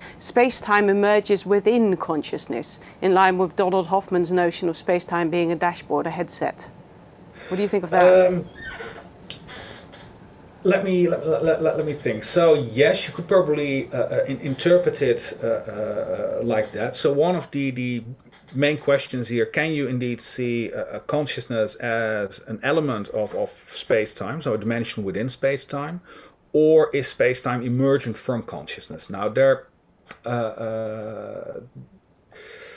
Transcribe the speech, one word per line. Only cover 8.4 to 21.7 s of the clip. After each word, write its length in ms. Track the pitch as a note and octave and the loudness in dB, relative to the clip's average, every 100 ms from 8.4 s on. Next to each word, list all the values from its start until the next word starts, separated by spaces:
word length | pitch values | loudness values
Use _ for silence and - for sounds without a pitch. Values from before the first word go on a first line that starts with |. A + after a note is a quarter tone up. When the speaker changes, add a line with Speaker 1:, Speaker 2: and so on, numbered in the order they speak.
| - - - - - - - - - - - - - - - - - - - - - - | -4 -12 -14 -12 -12 -14 -18 -20 -18 -18 -16 -16 -16 -16 -18 -20 -20 -20 -20 -20 -20 -4
Speaker 2:
let 200 | F#3+ F#3+ | 0 2
me, 240 | G3 F3+ F3 | 2 2 2
let, 180 | - D#3 | 2 0
let, 360 | D3+ E3 D#3 | 0 2 2
let, 140 | D#3+ D#3 | 0 0
let 80 | D3+ | -2
me 60 | |
think. 300 | D3 C3 G#2+ | -4 -4 -2
So 300 | - F3 E3+ | 0 4 6
yes, 540 | D3+ A#2+ A2 D3 F#3 - | 6 2 4 4 4 -2
you 60 | |
could 120 | - E3+ | -8 2
probably, 640 | G3 D#3+ D3 D3 C3+ - | 4 4 0 0 -2 -2
uh, 40 | B2+ | -2
uh, 260 | A2+ C#3 C3+ | 0 0 0
in-, 120 | C3+ | -2
interpret 640 | C#3+ C3 E3+ F3+ F3 C#3+ | -4 -2 4 6 4 2
it, 300 | C3 A#2 - - | 2 2 -2 -4
uh, 40 | A2+ | -2
uh, 960 | G#2+ - G#2 - G#2 - F#2+ G#2 A2 | -2 -4 -6 -4 -4 -4 -4 -4 -2
like 280 | A#2 A2 G#2+ | 0 0 -2
that. 220 | - B2+ | -4 -4
So 180 | B2 D3+ | 0 2
one 220 | C#3 E3 F3+ | 4 2 2
of 140 | - | -2
the, 200 | C#3+ C#3 | -4 -4
the 320 | B2+ B2 A#2+ A2+ C3 - - - | -2 -4 -4 -8 -14 -20 -20 -10
main 240 | C3 C#3+ D3+ | 0 0 2
questions 500 | - C#3 - B2+ A2+ | 2 2 0 -6 -2
here: 180 | A#2+ A2 | 0 0
Can 260 | - D#3 | 0 0
you 160 | D#3 C3+ | -2 -2
indeed 320 | B2+ B2 A#2 | -2 -2 -4
see, 520 | - - B2 A#2+ A2 | -4 -4 -2 -2 -4
uh, 120 | - - G#2 | -6 -8 -8
a 20 | |
consciousness 720 | - D3 D3+ - - A#2 G#2+ | -4 -2 -2 -6 -4 -2 -2